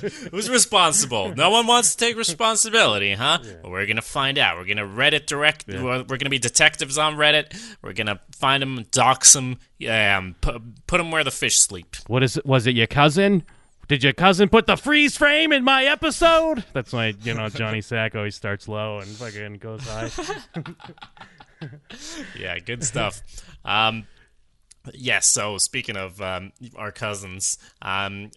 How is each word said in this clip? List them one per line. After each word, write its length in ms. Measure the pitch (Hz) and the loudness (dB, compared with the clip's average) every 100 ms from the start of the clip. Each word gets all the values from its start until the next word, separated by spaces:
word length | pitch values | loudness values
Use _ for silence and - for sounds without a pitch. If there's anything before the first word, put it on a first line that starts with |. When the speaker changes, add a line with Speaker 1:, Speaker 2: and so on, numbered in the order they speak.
| 135 - 185 | -8 -10 -10
Speaker 1:
<laughs> 40 | |
Who's 180 | 185 220 | -8 0
responsible? 840 | 247 - 202 170 143 127 113 95 117 | 2 4 4 4 4 0 -2 -2 2
No 140 | 170 | 4
one 180 | 226 226 | 4 4
wants 260 | 240 233 | 4 4
to 120 | - 233 | 0 -2
take 100 | 226 | -2
responsibility, 960 | 220 151 226 214 220 220 160 104 101 98 | -4 0 0 2 2 4 4 4 0 0
huh? 240 | 139 165 | 0 0
Speaker 2:
Yeah. 80 | 113 85 | -2 -16
Speaker 1:
Well, 100 | 87 | -8
we're 120 | 92 101 | -4 -2
gonna 140 | 110 | -2
find 360 | - 147 135 139 | -2 -4 -2 2
out. 180 | 107 85 | 0 0
We're 80 | 92 | -4
gonna 140 | 104 101 | -4 -4
Reddit 380 | 104 143 151 147 | 0 2 2 -4
direct, 400 | 143 151 151 - | 2 2 0 -8
Speaker 2:
Yeah. 160 | 95 | -6
Speaker 1:
we're, 200 | 127 127 113 | -4 -4 -4
we're 80 | 131 | -6
gonna 120 | 139 | -2
be 100 | 135 | -2
detectives 580 | 117 - 156 - 143 143 | 0 4 4 2 -6 -2
on 200 | 156 151 | -2 2
Reddit. 360 | 151 151 147 208 - - | 2 2 0 -12 -16 -16
We're 100 | 104 | -14
gonna 300 | 101 107 98 - | -8 -6 -6 -10
find 320 | - 139 135 | -2 0 0
'em, 220 | 135 127 110 | -2 -8 -4
dox 440 | 127 123 127 - 143 | 2 4 6 6 6
'em, 220 | 127 123 - - 117 | 2 -8 -14 -12 -2
um, 460 | 110 101 98 92 87 | 2 2 2 -2 -6
pu-, 220 | 139 120 117 107 - | -6 -6 -12 -18 -4
put 140 | 175 | -2
'em 100 | 170 | 0
where 140 | 160 139 | -2 -2
the 60 | |
fish 280 | - 123 - | -2 0 2
sleep. 380 | - 92 - - - | 2 0 -14 -16 -2
Speaker 2:
What 160 | 123 | 0
is 140 | 131 160 | 2 0
it? 80 | 139 | 2
Was 220 | 131 117 | 2 4
it 80 | 120 | 2
your 100 | 110 | 2
cousin? 560 | 147 151 151 202 190 - - _ _ - | 6 4 6 4 2 0 -20 _ _ -2
Did 120 | 143 | 2
your 120 | 139 | 2
cousin 340 | - 185 180 202 | 4 4 6 6
put 180 | 226 226 | 6 4
the 120 | 190 | 0
freeze 400 | 277 302 294 - | 2 2 2 4
frame 340 | 294 302 320 | 2 4 2
in 140 | 285 254 | 2 4
my 180 | 269 | 2
episode? 800 | 269 302 311 - 330 320 320 269 - | 2 0 -2 2 4 6 4 -2 -4
That's 220 | 135 117 | -8 -6
why, 220 | 120 110 101 | -2 -2 -4
you 120 | 117 | -6
know, 160 | 110 107 | -4 -6
Johnny 320 | 98 110 110 | -4 -4 -4
Sack 340 | 95 117 110 110 | -4 -4 -2 -4
always 180 | 104 | -8
starts 360 | - 104 101 - | -6 -8 -8 -6
low 300 | 107 107 104 | -8 -6 -8
and 100 | 98 | -12
fucking 460 | 107 120 104 104 101 | -12 -12 -12 -14 -14
goes 240 | 113 110 | -14 -14
high. 260 | 123 110 113 - 320 415 - 170 | -10 -8 -8 -8 -8 -10 -10 -12
<laughs> 0 | 156 165 - - - - - _ - - 147 147 _ 233 302 330 208 - | -12 -16 -20 -20 -20 -20 -20 _ -20 -18 -16 -16 _ -18 -16 -14 -14 -12
Speaker 1:
Yeah, 220 | 92 87 | -8 -8
good 240 | 98 123 | -8 -6
stuff. 380 | - 120 104 - - - - - | -6 -4 -4 -6 -16 -18 -18 -16
Um, 420 | - 104 110 113 101 - _ _ _ _ _ _ - | -2 2 2 0 -10 -20 _ _ _ _ _ _ -20
yes, 340 | - 123 101 - | -10 -2 0 2
so 300 | - 104 98 | 0 -2 -4
speaking 380 | - 131 117 98 | -4 -4 -8 -8
of, 260 | 95 92 | -8 -8
um, 300 | 95 92 95 _ 120 - | -8 -8 -10 _ -20 -12
our 160 | 107 | -12
cousins, 640 | - 110 101 98 92 - - - _ | -8 -8 -8 -10 -8 -6 -6 -12 _
um, 500 | - 95 98 98 104 | -6 -4 -4 -8 -16